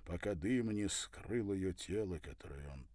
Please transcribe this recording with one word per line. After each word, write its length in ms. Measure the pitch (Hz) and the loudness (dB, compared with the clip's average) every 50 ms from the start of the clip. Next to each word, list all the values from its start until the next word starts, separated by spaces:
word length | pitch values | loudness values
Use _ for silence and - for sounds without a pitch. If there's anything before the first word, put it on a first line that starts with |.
| - | -6
пока 300 | - 87 87 - 104 101 | -4 -2 0 0 0 0
дым 360 | 80 85 110 131 123 113 110 | 2 2 4 4 4 4 4
не 180 | 104 104 101 95 | 2 2 2 2
скрыл 640 | - - - - - - - - 117 120 107 101 | 2 0 -4 -4 -8 -10 -4 0 2 2 4 4
её 200 | 98 95 95 95 | 2 2 2 2
тело, 460 | 92 - - - 92 110 107 92 87 76 | 0 -2 -2 -2 0 0 2 0 -2 -4
которое 500 | - 76 - - - - 69 69 71 71 | -6 -8 -12 -12 -10 -10 -10 -8 -8 -8
он 180 | 69 67 62 - | -8 -10 -12 -14